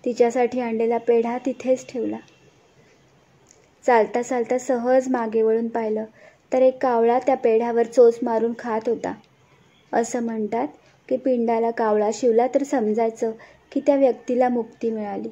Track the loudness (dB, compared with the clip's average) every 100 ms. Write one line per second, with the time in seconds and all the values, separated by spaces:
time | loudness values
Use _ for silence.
0 | -6 0 0 2 -2 -2 -4 -2 -2 -2
1 | 0 0 0 -4 -6 -6 -2 -2 -2 -8
2 | -8 -8 -14 _ _ _ _ _ _ _
3 | _ _ _ _ _ _ _ _ 2 2
4 | 2 -2 -4 -4 -2 -4 -2 -4 2 0
5 | 2 -4 -2 0 0 0 -2 -4 -4 -4
6 | -8 _ -20 _ _ 2 2 2 0 2
7 | 2 2 2 2 2 2 2 0 0 6
8 | 6 6 -2 0 -2 -4 -4 -4 -2 -4
9 | -4 -10 _ _ _ _ _ _ _ -2
10 | -2 -4 -6 -4 -4 -4 -6 -8 _ _
11 | -6 -2 0 0 0 0 0 0 0 2
12 | 0 0 2 4 2 0 0 0 0 0
13 | -2 -2 -6 -6 -16 _ _ -4 2 4
14 | 4 2 -4 0 0 0 -6 -6 -6 -4
15 | -8 -8 -10